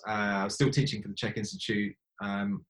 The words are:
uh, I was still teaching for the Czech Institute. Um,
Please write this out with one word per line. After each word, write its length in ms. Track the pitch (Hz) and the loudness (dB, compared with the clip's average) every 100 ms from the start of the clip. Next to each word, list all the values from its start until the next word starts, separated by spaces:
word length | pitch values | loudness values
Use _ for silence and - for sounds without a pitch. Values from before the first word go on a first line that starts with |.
| 107 | -2
uh, 40 | |
I 340 | 107 104 98 | 2 2 2
was 100 | 101 | 2
still 160 | - 135 | 4 4
teaching 300 | - 143 104 | 4 2 0
for 80 | 101 | -6
the 60 | |
Czech 220 | 98 110 110 | -4 -4 -2
Institute. 580 | 104 95 - 104 101 - _ - | -6 -6 -2 0 -2 -4 _ -8
Um, 420 | 101 101 101 101 - | -4 -2 0 -2 -6